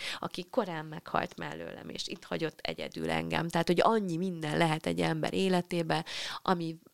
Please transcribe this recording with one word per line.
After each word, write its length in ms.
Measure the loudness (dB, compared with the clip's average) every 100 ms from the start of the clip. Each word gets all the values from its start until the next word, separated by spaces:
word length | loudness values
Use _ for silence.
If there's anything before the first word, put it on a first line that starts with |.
| -8 -4
aki 260 | -6 -6 -2
korán 360 | -2 0 -4 -6
meghalt 520 | -10 -2 -2 -2 -6
mellőlem, 520 | -8 -8 -10 -10 -10
és 180 | -8 -6
itt 160 | -8
hagyott 360 | -6 -4 -4 -4
egyedül 480 | -8 -6 -6 -4 0
engem. 380 | 0 0 0 2
Tehát, 200 | 0 4
hogy 140 | 6
annyi 340 | 6 4 2 0
minden 400 | -2 -2 -2 4
lehet 280 | 4 4 0
egy 160 | 2
ember 320 | 2 2 0
életébe, 720 | 2 4 4 2 0 2 0 0 -6 -6 -4
ami, 360 | 0 2 0 -6 -14